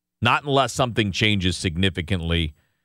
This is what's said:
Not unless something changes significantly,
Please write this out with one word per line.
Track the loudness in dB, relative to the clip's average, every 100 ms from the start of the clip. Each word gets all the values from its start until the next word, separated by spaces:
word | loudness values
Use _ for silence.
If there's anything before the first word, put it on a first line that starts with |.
| _ _
Not | 0 0 2
unless | 2 2
something | 0 0 0 -2
changes | 2 2 2 0 -2
significantly, | -4 0 -2 -2 -4 -4 0 -2 -2 -8 _ _